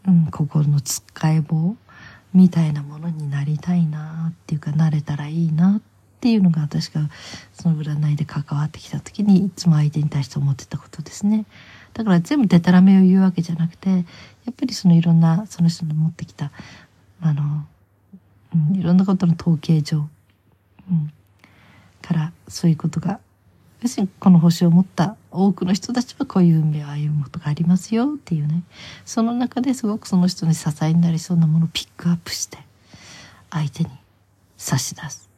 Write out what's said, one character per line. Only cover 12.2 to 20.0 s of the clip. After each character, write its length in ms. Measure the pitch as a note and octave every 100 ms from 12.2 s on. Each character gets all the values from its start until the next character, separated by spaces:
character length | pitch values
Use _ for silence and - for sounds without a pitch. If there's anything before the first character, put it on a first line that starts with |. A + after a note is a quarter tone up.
全 180 | E3+ D4+
部 40 | A3
デ 140 | F3
タ 100 | E3+
ラ 80 | F3+
メ 180 | F#3+ F#3+
を 40 |
言 160 | F#3 F#3+
う 20 |
わ 120 | F#3+
け 80 | F3
じ 100 | E3+
ゃ 40 | E3
な 120 | E3+
く 80 | -
て、 140 | F#3+
や 80 | F#3 F3 - - _ -
っ 20 |
ぱ 120 | - C4
り 80 |
そ 140 | - F#3
の 80 | E3+
い 60 |
ろ 100 | E3+
ん 80 | E3
な、 260 | E3 E3 G#3+
そ 140 | -
の 60 | E3+
人 180 | E3+ D#3+
の 80 |
持 140 | D3+ D#3+
っ 40 |
て 140 | E3+ -
き 80 |
た、 180 | - C#3+ - - - - _ _ _
あ 140 | E3
の、 320 | C#3+ D3 D3+ D3 _ _ _ _ F#3+ _ _ _ E3+
う 20 |
ん、 180 | D3+ F#3+
い 40 |
ろ 120 | E3+
ん 40 | F3+
な 80 | F#3+
こ 100 | F#3
と 120 | F3
の 80 | E3
統 200 | - D#3
計 240 | - D#3+
上、 260 | D3 D#3